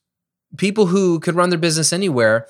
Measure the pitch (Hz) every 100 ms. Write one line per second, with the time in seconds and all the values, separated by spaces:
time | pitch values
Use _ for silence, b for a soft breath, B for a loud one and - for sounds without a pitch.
0 | _ _ _ _ _ 170 190 208 185 196
1 | 185 165 170 170 180 175 170 160 156 175
2 | 196 123 113 113 113